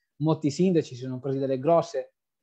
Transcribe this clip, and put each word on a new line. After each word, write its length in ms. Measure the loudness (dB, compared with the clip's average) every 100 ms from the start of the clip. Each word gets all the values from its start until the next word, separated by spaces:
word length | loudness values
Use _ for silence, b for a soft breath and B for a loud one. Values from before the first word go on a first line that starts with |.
| _ -2
molti 340 | 0 0 0
sindaci 440 | 2 2 2 0
si 60 | -8
sono 180 | -10 -6
presi 200 | -4 -2
delle 200 | -2 0
grosse 540 | 4 4 2 -6 -8 _ _ _